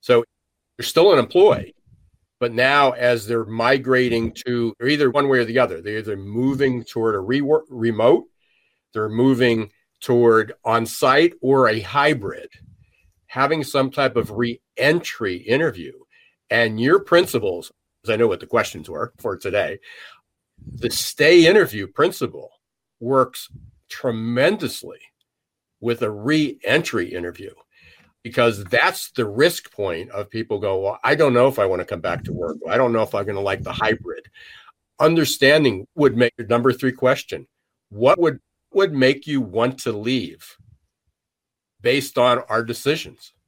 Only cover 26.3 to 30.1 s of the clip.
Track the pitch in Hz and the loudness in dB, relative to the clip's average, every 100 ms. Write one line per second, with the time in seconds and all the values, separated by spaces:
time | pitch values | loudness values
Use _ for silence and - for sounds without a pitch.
26.3 | 156 147 101 - 143 160 110 87 90 87 | 0 0 -4 -2 -2 0 -6 -6 -6 -10
27.3 | 87 95 - _ _ _ _ _ _ 113 | -12 -18 -20 _ _ _ _ _ _ -10
28.3 | 120 120 101 95 117 156 - - - 110 | 0 0 0 -2 0 0 -2 -10 -6 -6
29.3 | 104 160 170 - - 98 82 92 | 2 0 0 -14 -8 -6 -6 -8